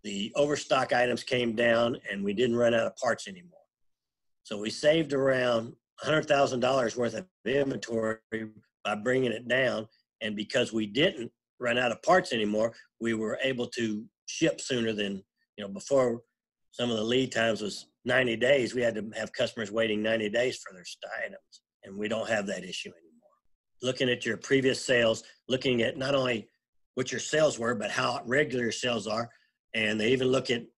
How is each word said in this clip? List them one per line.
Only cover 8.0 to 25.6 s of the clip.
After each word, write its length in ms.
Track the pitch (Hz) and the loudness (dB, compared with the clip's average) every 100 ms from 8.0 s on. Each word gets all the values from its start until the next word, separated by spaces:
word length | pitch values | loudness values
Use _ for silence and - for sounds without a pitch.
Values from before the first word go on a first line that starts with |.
| 110 110 _ 113 110 107 _ _ | -2 -4 _ -8 -8 -14 _ _
by 120 | 107 104 | -6 -2
bringing 360 | 110 131 127 | 0 2 0
it 160 | 110 120 | -2 -2
down. 400 | 127 123 107 107 _ _ _ | 2 2 0 -6 _ _ _
And 160 | 110 104 | -6 -6
because 360 | 101 131 120 | -2 0 0
we 140 | 110 107 | -2 -2
didn't 440 | 107 180 190 117 _ _ _ | 0 0 0 -12 _ _ _
run 180 | 123 120 | -2 0
out 140 | 123 | 0
of 100 | 110 | -2
parts 300 | - 185 180 | 4 4 4
anymore, 420 | 120 104 107 117 - _ _ | -2 0 2 0 -4 _ _
we 140 | 113 | -4
were 240 | 113 107 123 | -2 -2 -2
able 240 | 135 123 120 | -2 -2 -6
to 360 | - 113 107 113 _ - | -2 -2 -2 -8 _ -14
ship 340 | - 160 - | 0 0 0
sooner 320 | - 127 113 | -4 -2 -2
than, 300 | 104 101 98 - _ _ - | -2 -4 -6 -12 _ _ -14
you 80 | |
know, 40 | 101 | -12
before 520 | 98 - 139 127 117 _ _ _ _ _ | -12 0 2 2 0 _ _ _ _ _
some 180 | - 123 | -6 -2
of 80 | 110 | 0
the 40 | |
lead 300 | 113 127 131 | 0 0 0
times 300 | 113 113 104 | 0 0 0
was 240 | 104 - - _ | -4 -8 -14 _
ninety 320 | 120 123 127 113 | 0 0 2 2
days. 380 | 123 143 113 | 4 4 4
We 80 | 120 | 0
had 140 | 117 107 | 0 -2
to 140 | 107 110 | -8 -8
have 160 | 113 | -8
customers 400 | - 117 - 104 | -2 -4 -2 -4
waiting 300 | 110 113 104 | 0 0 0
ninety 260 | 110 113 107 | 0 0 0
days 300 | 113 127 123 | 0 0 -4
for 160 | 98 | -14
their 100 | 92 | -18
st-, 260 | 85 - 98 110 | -18 -16 -12 -10
items, 380 | 113 95 _ - _ _ | -10 -12 _ -20 _ _
and 120 | 98 98 | -16 -8
we 120 | 107 | -4
don't 200 | 110 110 | -4 -2
have 180 | 110 98 | -2 -2
that 160 | 92 | -6
issue 260 | 90 87 - | -8 -10 -12
anymore. 100 | - _ _ _ _ _ _ _ _ | -16 _ _ _ _ _ _ _ _
Looking 260 | 123 123 131 | -4 0 0
at 160 | 117 | 0
your 140 | 117 104 | -2 -6
previous 440 | - 135 131 120 | 2 4 4 0
sales, 420 | - 123 113 113 - _ - | 2 4 4 0 -6 _ -4
looking 340 | 131 | -2